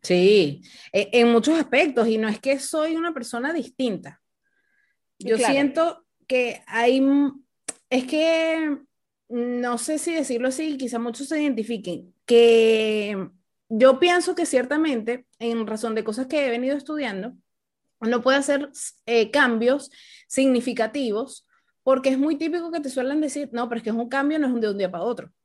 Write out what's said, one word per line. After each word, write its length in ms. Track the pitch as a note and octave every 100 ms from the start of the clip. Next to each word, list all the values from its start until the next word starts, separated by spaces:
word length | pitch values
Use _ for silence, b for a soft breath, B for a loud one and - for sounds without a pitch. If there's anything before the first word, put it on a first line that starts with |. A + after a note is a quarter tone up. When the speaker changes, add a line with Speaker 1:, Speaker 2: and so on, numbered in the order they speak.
Speaker 1:
sí, 600 | - F3+ F#3 G#3 D3+ C#3+ B B B
e-, 180 | G3 -
en 200 | A#3+ A#3+
muchos 260 | A#3 A3+ E4
aspectos, 500 | - C4 E4 B3+ A3+
y 100 | A3
no 100 | A3
es 120 | G#3+
que 180 | C4+ C4+
soy 380 | - D#4+ D#4 D#4+
una 160 | E4+
persona 380 | D#4 A#3 A#3+ C4+
distinta. 720 | E4 - - B3+ G3 - - _ _ _ _ _ _ _ _ _ _
Yo 180 | G3 A3
Speaker 2:
Claro. 100 | A#3
Speaker 1:
siento 520 | C#4 C#4+ E4 E4 - _ _ _
que 360 | B3+ A#3+ - -
hay 320 | A3 A#3+ C4
m-, 340 | C4+ C#4 C#4+ - _ _ - - _
es 140 | B3+ B3+
que, 720 | D#4 D#4+ E4 D#4+ D#4+ D#4 C#4 _ _ _ _ _
no 500 | A#3+ B3 B3 B3 A#3+
sé 200 | - D#4
si 140 | E4+
decirlo 340 | E4 C4+ A#3+ B3+
así, 280 | C4 D#4 C4+
quizá 220 | B3+ A#3
muchos 300 | A#3+ A#3 C#4
se 140 | D#4
identifiquen, 720 | D4 A3+ G#3+ A3+ F3+ E3+ - _ -
que 1040 | A#3 A#3 A3+ A3+ A3 A3 G#3+ G#3 G3+ F#3 _ _ _ _
yo 300 | A3 C4 C4
pienso 360 | F4 F4 F4
que 120 | F4 D#4+
ciertamente, 800 | B3 B3+ D4+ D#4 A#3+ A3 B3 _ _
en 280 | A#3 A#3 G#3+
razón 280 | G#3+ A3+
de 100 | A3
cosas 220 | A3 A3 C4
que 200 | D#4 C4+
he 40 |
venido 260 | A#3 B3+ C#4+
estudiando, 600 | C#4 D4+ B3+ G3 A3 C4+ _ _ _ _ _ _
uno 220 | A3+ A#3+
puede 160 | B3 C#4
hacer, 320 | C#4 C#4 C#4+ - - _ -
eh, 240 | A#3 G#3+
cambios 600 | C#4+ C4 A3+ A#3+ C#4+ - B B B B
significativos, 1160 | - C4+ B3 B3 A#3 A3 C#4+ B3 G#3 C4 - _ _ _ _
porque 280 | - C4 C4
es 80 | C4
muy 180 | D4 D4+
típico 340 | D#4+ E4+ E4+
que 80 | E4
te 100 | C#4+
suelen 300 | C4 B3+ D4+
decir, 300 | D4+ C#4+ C#4
"No, 160 | A#3 A3+
pero 100 | A#3
es 60 |
que 60 | A3+
es 60 | A3+
un 120 | A#3+
cambio, 300 | C4+ C#4+ D#4
no 80 | C#4
es 60 |
un 80 | B3
de 100 | G#3+
un 80 | G3+
día 120 | F#3
para 140 | F3
otro". 260 | G#3 A3 F3 _